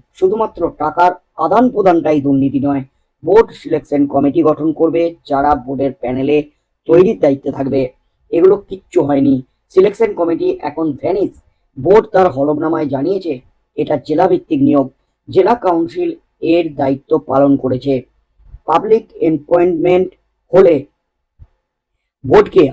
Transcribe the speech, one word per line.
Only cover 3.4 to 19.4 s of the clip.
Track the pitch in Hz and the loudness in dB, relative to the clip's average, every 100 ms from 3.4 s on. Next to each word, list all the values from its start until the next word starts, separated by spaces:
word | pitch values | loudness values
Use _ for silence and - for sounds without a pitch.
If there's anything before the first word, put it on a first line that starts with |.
| 220 | 0
সিলেকশন | - - 156 - 143 143 | -12 -6 -6 -4 -2 0
কমিটি | 139 143 143 | 0 -2 0
গঠন | 156 151 160 | 0 0 -4
করবে, | 151 165 170 170 165 - | -2 -2 0 -4 -6 -6
যারা | 139 143 147 | -2 0 -2
বোর্ডের | 123 135 139 127 | -4 -4 -4 -4
প্যানেলে | 120 127 135 151 147 _ _ _ - | -8 -4 -2 -2 -2 _ _ _ 0
তৈরির | 170 185 - | 2 2 2
দায়িত্বে | 147 139 - | 0 0 -4
থাকবে। | 143 135 135 127 _ _ _ - | -6 -4 -4 -4 _ _ _ -6
এগুলো | - 185 202 - | 0 2 2 -4
কিচ্ছু | 190 _ - | -18 _ -4
হয়নি। | 143 143 139 131 - _ _ | 0 0 0 0 -4 _ _
সিলেকশন | 190 196 202 220 | 2 2 2 -4
কমিটি | 170 170 165 180 180 | -2 -4 -2 -4 -4
এখন | - 139 160 | -8 -6 -6
ভ্যানিশ। | 131 - 415 370 - _ _ _ - | -4 -4 -4 -4 -8 _ _ _ -6
বোর্ড | 123 208 - | 2 2 2
তার | 160 175 | 0 0
হলফনামায় | 123 143 151 156 165 151 | 0 -2 -2 -2 -2 -2
জানিয়েছে | 135 156 196 175 127 _ _ _ - | -4 -4 -4 -6 -10 _ _ _ -8
এটা | 143 147 - | -4 -4 -2
জেলাভিত্তিক | 156 170 170 - 147 | 0 0 0 -2 0
নিয়োগ, | 139 143 131 _ _ _ - | 2 2 -2 _ _ _ -4
জেলা | 117 185 240 | 0 2 2
কাউন্সিল | 190 165 165 180 175 165 _ - 160 | 0 -2 -2 -4 -6 -6 _ -8 0
এর | 170 165 143 | 0 0 -2
দায়িত্ব | 135 139 - 156 - | -2 -2 -2 -4 0
পালন | 131 143 139 | 0 2 2
করেছে। | 131 127 139 131 - _ _ _ - - - | 0 -4 -2 -4 -4 _ _ _ -20 -14 -2
পাবলিক | - - 226 - - | -2 2 0 -2 -4
অ্যাপয়েন্টমেন্ট | - 320 | -2 -2